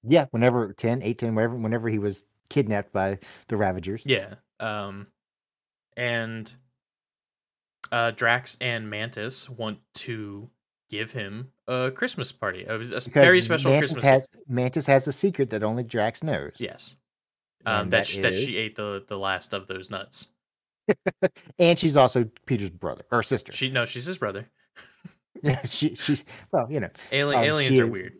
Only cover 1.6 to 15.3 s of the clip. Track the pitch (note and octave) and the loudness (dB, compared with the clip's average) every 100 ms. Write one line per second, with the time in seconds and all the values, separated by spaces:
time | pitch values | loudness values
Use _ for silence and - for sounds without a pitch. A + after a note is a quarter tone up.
1.6 | A2 A#2 A2+ G#2+ G#2 F#2+ _ _ _ D3 | -2 -2 -2 -2 -2 -4 _ _ _ -2
2.6 | A2 G#2 G2+ G2+ F#2+ G2 - - _ G#2+ | 0 0 -2 -2 0 -2 -10 -20 _ 0
3.6 | G2+ F#2 E2+ G#2+ C#3 A#2 G2 G2+ _ _ | 0 0 -6 -8 -2 -2 -2 -16 _ _
4.6 | A2+ G#2+ G2+ G2 G2+ _ _ _ _ _ | -8 -6 -8 -12 -18 _ _ _ _ _
5.6 | _ _ _ - B2 A#2 A2+ A2+ A2 - | _ _ _ -6 -4 -2 -4 -8 -12 -16
6.6 | _ _ _ _ _ _ _ _ _ _ | _ _ _ _ _ _ _ _ _ _
7.6 | _ _ - A#2+ A#2 A2+ A#2 A#2+ B2+ - | _ _ -4 -2 0 0 0 0 -2 -6
8.6 | B2 A#2 G#2+ G#2 A2+ A#2 A2 B2+ - A#2+ | -4 -4 -6 -8 -8 -8 -8 -8 -10 -8
9.6 | A2 G#2 _ - - A2+ G#2 G2+ A#2+ _ | -8 -8 _ -12 -10 -10 -10 -12 -16 _
10.6 | _ _ _ G#2 A2 B2+ G2+ G#2 C3 _ | _ _ _ -8 -8 -8 -10 -10 -14 _
11.6 | - B2+ C3 C3 B3+ - B2+ - G#2 F#2 | -6 -2 -2 -2 -6 -4 -8 -6 -6 -6
12.6 | G2+ A2 A#2+ - - D3 E3 F3+ C#3 D#3+ | -6 -8 -6 -6 0 8 8 8 4 0
13.6 | C3+ C#3 C#3+ C#3 C3+ C3+ C3+ _ - A#2+ | 4 4 2 2 6 6 4 _ -6 -2
14.6 | B2+ D#3+ C#3 C3+ C#3 C3+ G3 | 0 -2 4 4 4 0 -2